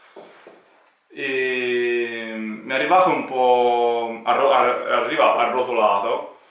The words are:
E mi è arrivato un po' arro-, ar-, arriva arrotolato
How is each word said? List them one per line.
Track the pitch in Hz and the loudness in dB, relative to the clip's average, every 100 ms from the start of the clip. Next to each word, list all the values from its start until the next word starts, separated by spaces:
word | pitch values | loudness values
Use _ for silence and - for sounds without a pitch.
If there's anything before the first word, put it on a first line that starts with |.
| _ - - - - - _ _ _ _ _ | _ -20 -20 -20 -20 -20 _ _ _ _ _
E | - 139 131 127 127 123 123 120 120 117 113 113 110 | -10 -6 -2 -2 -2 -2 -2 0 -2 -4 -6 -10 -8
mi | 110 107 131 | -8 -10 -6
è | |
arrivato | 135 147 185 185 | -2 2 4 4
un | 156 | 0
po' | - 131 127 123 123 120 120 117 113 113 | -4 0 4 4 4 2 2 0 -4 -6
arro-, | 120 120 139 | -2 2 4
ar-, | 127 120 123 - | 4 2 0 -2
arriva | 123 120 156 - 113 | -2 0 2 2 2
arrotolato | 117 127 123 113 107 101 117 - - - _ | 0 -2 -2 2 2 2 -2 -4 -8 -16 _